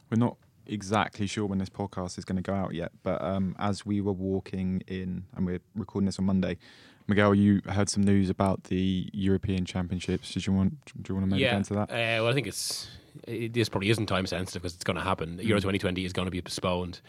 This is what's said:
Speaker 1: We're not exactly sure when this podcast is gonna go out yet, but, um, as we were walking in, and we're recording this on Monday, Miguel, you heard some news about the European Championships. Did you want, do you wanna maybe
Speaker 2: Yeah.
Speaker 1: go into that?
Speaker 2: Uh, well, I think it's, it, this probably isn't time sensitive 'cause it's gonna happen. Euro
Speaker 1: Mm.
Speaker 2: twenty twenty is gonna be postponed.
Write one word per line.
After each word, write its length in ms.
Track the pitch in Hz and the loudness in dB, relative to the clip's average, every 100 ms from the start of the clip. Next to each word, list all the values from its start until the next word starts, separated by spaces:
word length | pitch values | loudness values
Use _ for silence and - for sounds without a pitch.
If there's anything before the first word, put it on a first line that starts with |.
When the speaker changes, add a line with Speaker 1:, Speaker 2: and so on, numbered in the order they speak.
| _ | _
Speaker 1:
We're 80 | 113 | 2
not 180 | 120 - _ _ - | 2 0 _ _ -8
exactly 600 | 107 95 104 - - 98 | -8 0 2 2 -2 -4
sure 180 | - | -2
when 140 | 104 98 | -2 -2
this 100 | 92 | -4
podcast 480 | - 98 - 90 - | -6 -6 -4 -6 -8
is 60 | |
gonna 160 | 85 92 | -4 -4
go 140 | 87 | -2
out 180 | 98 95 | -2 -2
yet, 200 | 82 85 - | -4 -8 -6
but, 180 | - 85 | -4 -2
um, 340 | 82 95 95 - | -2 -2 -2 -2
as 260 | 104 98 | -2 -2
we 160 | 101 104 | -2 -2
were 120 | 98 | 0
walking 720 | 92 95 95 - 95 92 92 - | -2 -2 -2 -4 -4 -2 -2 -4
in, 380 | 95 92 90 92 90 | -8 -6 -8 -10 -4
and 80 | |
we're 160 | 92 90 - | -4 -4 -8
recording 320 | 107 101 101 98 | -10 -4 0 0
this 120 | 90 | 0
on 60 | |
Monday, 320 | 95 95 92 87 - - - _ - | 2 2 0 -4 -10 -20 -20 _ 0
Miguel, 260 | 101 104 | 6 6
you 260 | 101 104 101 - | 8 8 6 2
heard 200 | 98 101 | 0 0
some 160 | 107 | 2
news 260 | 101 101 92 | 4 4 4
about 340 | - 98 90 | 2 2 0
the 460 | - 92 95 92 - | -2 0 2 0 -4
European 520 | 104 95 95 - 95 | -2 2 2 2 -2
Championships. 680 | 90 92 87 90 - 92 - | -2 -2 -2 -4 -2 -2 -2
Did 140 | 98 95 | -4 2
you 60 | |
want, 200 | 95 95 156 - - | 4 2 0 -14 -14
do 80 | 101 | -6
you 40 | 95 | -2
wanna 100 | 95 | 0
maybe 160 | 98 | 2
Speaker 2:
Yeah. 80 | 131 | 2
Speaker 1:
go 60 | 101 | 2
into 180 | 101 | 0
that? 160 | 101 104 | -2 -2
Speaker 2:
Uh, 320 | 120 113 113 | -2 0 2
well, 60 | 117 | 2
I 40 | |
think 140 | 135 101 | 0 -2
it's, 420 | - - - - - - - - | -6 -6 -8 -10 -18 -20 -18 -8
it, 260 | 113 117 | -6 -2
this 160 | 117 107 | 0 0
probably 220 | - 98 | 2 2
isn't 160 | 113 101 | 2 2
time 180 | 95 | 0
sensitive 380 | 92 85 92 92 | 0 -4 -6 -6
'cause 120 | 87 | -8
it's 100 | - | -4
gonna 180 | - 90 | -4 -2
happen. 360 | 92 95 82 87 | -2 -2 -4 -2
Euro 160 | 110 104 | 2 2
Speaker 1:
Mm. 40 | |
Speaker 2:
twenty 140 | 95 98 | 2 0
twenty 240 | 95 90 | 0 -2
is 80 | 92 | -2
gonna 180 | 92 90 | -2 -2
be 100 | 90 | -4
postponed. 600 | - - 92 90 90 87 | -6 -4 0 0 -4 -10